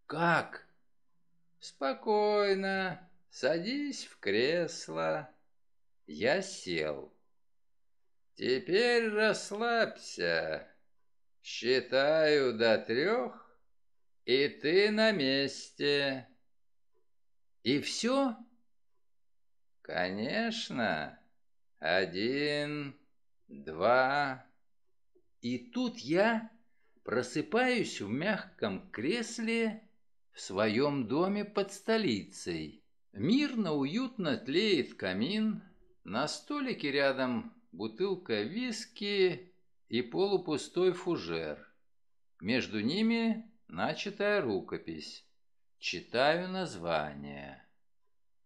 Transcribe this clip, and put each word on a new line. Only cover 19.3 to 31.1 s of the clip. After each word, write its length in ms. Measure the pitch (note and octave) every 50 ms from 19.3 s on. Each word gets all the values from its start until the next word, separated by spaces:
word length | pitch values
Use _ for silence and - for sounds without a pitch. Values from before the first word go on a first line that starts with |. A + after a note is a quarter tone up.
| _ _ _ _ _ _ _ _ _ _
«Конечно. 1400 | - D2+ D2+ F2 F2+ F#2 F#2+ G#2 A2+ D3 F#3+ A3 A#3 A3+ A3 A3+ - - - B2+ A2 F#2+ D#2+ D2+ D2 C#2 - - _ _ _ _ _ _ _ _ _ _ _ -
Один, 1200 | D2+ D#2+ F2 F#2+ F#2+ E2 E2+ F#2+ G#2+ B2 C3+ C#3+ D3 D3 D3 D3 D3 D3 D3+ D3 C#3+ C#3 - - _ _ _ _ _ _ _ _ _
два». 960 | - C#2 C#2 C#2 D#2 D#2 D#2+ F#2+ A#2 B2 C3 B2+ C3 C#3 D3 C#3+ C3+ C3 B2+ - _ _ _ _ _ _ _ _ _ _ _ _ _ _ - _ _ _ _
И 160 | A#2 A#2+ B2+
тут 420 | B2 - - - B3 B3+ A#3 - -
я 500 | A2 C#3 E3 F#3 G#3 A#3 A3+ A3 A3+ - - - _ _ _ _ _ _ _ _ -
просыпаюсь 960 | G#2 G#2 B2+ A#2+ - - D3+ D3+ - G#3+ A#3+ B3+ B3+ B3 G#3+ C#3+ A2 - -
в 80 | G#2 G2
мягком 800 | A2+ C#3+ E3+ G#3+ G3+ - - - - - A2 G2+ F#2+ F2+ - -
кресле 960 | - G#2 A#2 D#3+ A3+ A#3+ A3+ - - A#3+ A3 A3+ A3+ A3+ A3+ G#3+ A3 - - _ _ _ _ _ _ _ _ _
в 80 | - -
своём 680 | - - F#2 G2 A2 G#2+ G#2 B2 C#3+ D3 C#3+ C#3 A#2
доме 380 | G2